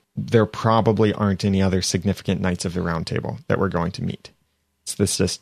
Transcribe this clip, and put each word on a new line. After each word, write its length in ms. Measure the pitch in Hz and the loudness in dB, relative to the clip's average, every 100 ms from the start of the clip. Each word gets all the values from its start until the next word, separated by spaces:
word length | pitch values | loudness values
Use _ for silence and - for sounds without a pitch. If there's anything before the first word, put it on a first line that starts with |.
| _ - | _ -10
there 300 | - 113 107 | 2 4 2
probably 680 | - 113 113 113 107 107 | 0 2 4 4 4 2
aren't 320 | - 101 95 104 | 2 0 0 0
any 160 | 95 | 2
other 200 | 95 92 | 2 2
significant 600 | - 95 98 92 - 92 | 0 -2 -2 -2 -2 -2
Knights 240 | 92 87 95 | -2 -2 -4
of 80 | |
the 80 | 90 | -4
Round 260 | 85 82 - | -2 -4 -4
Table 320 | - - - - | -4 -4 -8 -4
that 100 | 104 | -2
we're 100 | 95 | 0
going 220 | 87 85 | -2 -4
to 100 | - | -4
meet. 280 | 87 - - _ _ _ _ _ | -8 -8 -16 _ _ _ _ _
It's 120 | - - | -12 -2
this, 220 | 101 - | -2 0
this, 200 | 95 - | -2 -4